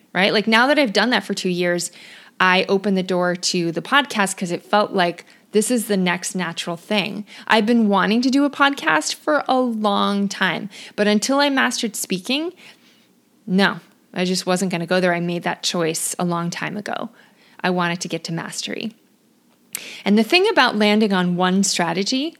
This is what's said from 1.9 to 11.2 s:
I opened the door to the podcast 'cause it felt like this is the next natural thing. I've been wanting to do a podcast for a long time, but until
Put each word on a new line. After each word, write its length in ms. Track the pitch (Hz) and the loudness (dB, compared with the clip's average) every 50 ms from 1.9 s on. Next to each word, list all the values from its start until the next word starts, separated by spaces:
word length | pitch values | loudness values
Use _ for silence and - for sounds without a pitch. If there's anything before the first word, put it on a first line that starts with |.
| - - - - - - - - _ - | -10 -16 -20 -20 -20 -20 -20 -10 _ 2
I 260 | 185 185 180 190 - - | 2 4 4 4 2 2
opened 280 | 202 190 196 208 190 | 0 0 0 0 0
the 60 | 185 180 | 0 0
door 320 | 190 185 180 180 180 175 | 0 0 0 0 0 -2
to 360 | 180 - - - 180 170 165 | -2 -2 -2 -2 -2 -2 -2
the 100 | 165 165 | -4 -6
podcast 560 | 160 - 262 285 277 - - 220 196 190 - | -2 0 2 2 2 0 0 -2 -2 -2 -2
'cause 140 | - 196 170 | -4 -6 -6
it 120 | 175 170 - | -6 -6 -2
felt 280 | - - 208 208 - | 0 2 2 2 2
like 340 | - 196 175 175 165 - - - - - _ _ - | 0 0 0 0 -2 -6 -12 -20 -20 -20 _ _ 0
this 180 | 208 214 - | 0 2 2
is 160 | 254 233 202 | 0 -2 0
the 100 | 208 202 | 0 0
next 380 | 190 185 180 175 175 180 - - | 0 2 0 0 -2 -4 -6 -6
natural 420 | 185 180 170 165 - - 185 170 | -6 -6 -6 -6 -8 -8 -8 -8
thing. 480 | 170 - - 214 202 180 - - 208 202 - - - 220 | -8 -6 -4 -2 -2 -2 -2 -6 -10 -12 -12 -16 -8 0
I've 180 | - 208 226 208 | 2 2 4 4
been 220 | 226 240 233 226 | 4 4 4 4
wanting 340 | 202 202 190 175 185 214 240 | 4 4 4 2 2 2 2
to 80 | 247 269 | 2 2
do 160 | 240 277 285 | 2 2 2
a 40 | 277 | 2
podcast 640 | 277 - 277 277 277 - 311 311 311 311 302 - - | 2 2 2 2 2 0 0 0 0 0 0 -2 -6
for 280 | - - - - - - | -6 -2 -2 -2 0 0
a 120 | - 262 254 | 0 2 2
long 680 | 254 247 226 214 214 208 202 202 202 202 202 202 202 | 2 0 0 0 0 0 2 2 2 0 0 0 0
time, 420 | 196 - - 196 180 160 - - 190 - - - - - | -2 -2 0 0 0 0 -2 -6 -10 -12 -16 -20 -8 -4
but 120 | - 208 | 0 2
until 320 | 208 208 214 | 2 2 2